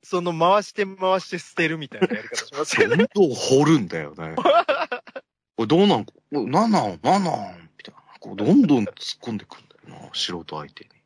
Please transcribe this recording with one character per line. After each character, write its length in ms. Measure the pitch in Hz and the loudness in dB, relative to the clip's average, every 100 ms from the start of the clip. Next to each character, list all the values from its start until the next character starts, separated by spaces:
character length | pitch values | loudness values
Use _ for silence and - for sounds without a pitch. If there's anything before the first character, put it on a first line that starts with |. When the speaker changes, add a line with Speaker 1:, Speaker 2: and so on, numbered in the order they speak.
Speaker 1:
そ 200 | - 185 | -6 -4
の、 100 | 175 160 | -2 2
回 240 | 170 208 | 4 4
し 100 | 202 | 2
て 140 | - 196 | -6 -6
回 340 | 190 185 185 | -2 0 0
し 80 | - | -2
て 100 | 175 | -12
捨 160 | - | -10
て 140 | - 160 | -4 -2
る 80 | 160 | -4
み 140 | 139 | -8
た 80 | - | -4
い 20 | |
な 160 | - 107 | -2 -4
や 60 | |
り 60 | - | -8
方 160 | 117 - | -12 -10
し 80 | |
ま 100 | 143 | -8
す 160 | 156 - | -4 0
よ 80 | - | 2
ね。 80 | 170 508 | 2 2
Speaker 2:
<laughs> 40 | |
ど 120 | 208 165 | 2 0
ん 20 | |
ど 60 | |
ん 0 | |
掘 300 | 120 - 135 151 | 0 2 4 6
る 120 | 156 | 2
ん 100 | 90 | 0
だ 100 | 82 | -8
よ 160 | 73 | -10
ね。 220 | 78 80 80 | -10 -8 -2
Speaker 1:
<laughs> 760 | - 659 - 269 - 247 - - _ _ _ - | 2 2 2 -2 -4 -10 -12 -20 _ _ _ -6
Speaker 2:
「こ 60 | |
れ 40 | 113 | 2
ど 120 | 160 | 4
う 80 | 202 | 4
な 100 | 127 | 2
ん？ 100 | 95 | -2
こ 80 | _ - | _ -8
れ 140 | 143 113 | -6 -2
何 240 | 156 226 | 0 2
な 180 | 190 107 | 0 0
ん？ 100 | 87 | -2
何 220 | 135 196 | 0 2
な 280 | 175 - 98 | 0 -4 -8
ん？」 180 | 87 82 _ | -16 -20 _
み 80 | |
た 80 | - | -20
い 20 | |
な。 80 | _ _ - | _ _ -20
こ 120 | 104 | -14
う、 40 | 98 | -4
ど 80 | |
ん 180 | 110 254 | 4 4
ど 180 | 196 131 | 6 4
ん 40 | |
突 340 | 104 - - - | 0 -8 -14 -12
っ 20 | |
込 120 | - | -10
ん 40 | 107 | -10
で 80 | |
く 140 | - - | -12 -20
ん 100 | _ | _
だ 280 | _ - - | _ -20 -20
よ 60 | |
な、 80 | - | -14
素 280 | - - 87 | -8 -8 -8
人 160 | 80 78 | -10 -12
相 120 | 73 | -12
手 120 | - | -18
に。 60 | - _ | -20 _